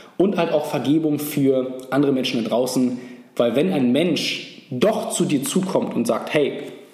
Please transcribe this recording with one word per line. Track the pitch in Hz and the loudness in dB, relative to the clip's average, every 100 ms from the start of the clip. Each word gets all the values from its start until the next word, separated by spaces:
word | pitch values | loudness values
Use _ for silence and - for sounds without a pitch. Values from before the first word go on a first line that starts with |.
| - - | -10 0
Und | 202 185 | 0 2
halt | 165 | 0
auch | 151 - | 0 -2
Vergebung | 139 123 156 156 147 | -2 2 2 2 -2
für | - 143 135 131 127 - - | -2 0 2 2 0 -6 -4
andere | 135 139 | 0 2
Menschen | 131 120 117 | 2 0 -2
da | 107 | 0
draußen, | 113 131 135 123 123 - - - | 0 0 2 0 -2 -10 -18 -10
weil | - 117 127 | 0 2 2
wenn | 190 | 2
ein | 151 123 | 2 2
Mensch | 139 175 135 - - - - - | 4 2 0 -2 -6 -10 -18 -8
doch | 127 196 202 - | 0 0 0 -4
zu | - | -2
dir | 147 139 | 0 0
zukommt | - 185 190 127 113 120 | 0 -2 0 -2 -2 -2
und | 117 | 0
sagt, | 110 - | -2 0
„Hey, | 151 135 - - - - | 0 0 -2 -12 -16 -20